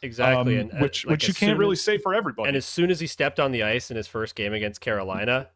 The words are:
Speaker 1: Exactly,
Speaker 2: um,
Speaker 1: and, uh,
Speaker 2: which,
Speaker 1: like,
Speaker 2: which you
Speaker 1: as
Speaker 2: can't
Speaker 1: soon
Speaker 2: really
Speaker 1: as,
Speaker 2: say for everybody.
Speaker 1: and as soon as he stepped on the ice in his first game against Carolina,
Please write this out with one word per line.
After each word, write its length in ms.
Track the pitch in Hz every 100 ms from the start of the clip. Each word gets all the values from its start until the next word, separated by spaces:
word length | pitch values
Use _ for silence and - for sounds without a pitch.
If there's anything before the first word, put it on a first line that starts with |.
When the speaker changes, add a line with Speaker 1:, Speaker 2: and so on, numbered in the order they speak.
Speaker 1:
Exactly, 540 | 131 113 123 127 123 113
Speaker 2:
um, 60 |
Speaker 1:
and, 100 | 104
uh, 40 | 147
Speaker 2:
which, 240 | 143 - 131
Speaker 1:
like, 60 |
Speaker 2:
which 100 | 151 220
you 0 |
Speaker 1:
as 80 | 180
Speaker 2:
can't 120 | 208
Speaker 1:
soon 80 | 208
Speaker 2:
really 140 | 202
Speaker 1:
as, 60 | 180
Speaker 2:
say 160 | - 208
for 160 | 196
everybody. 360 | 202 185 113 139
Speaker 1:
and 80 | 139
as 100 | -
soon 240 | - 175
as 80 | 180
he 80 | 165
stepped 320 | - 143 143
on 140 | 139
the 100 | 123
ice 260 | 107 120 -
in 80 | 113
his 120 | 104
first 260 | 113 110
game 180 | - 104
against 280 | 107 104 104
Carolina, 720 | - 104 95 92 110 127 135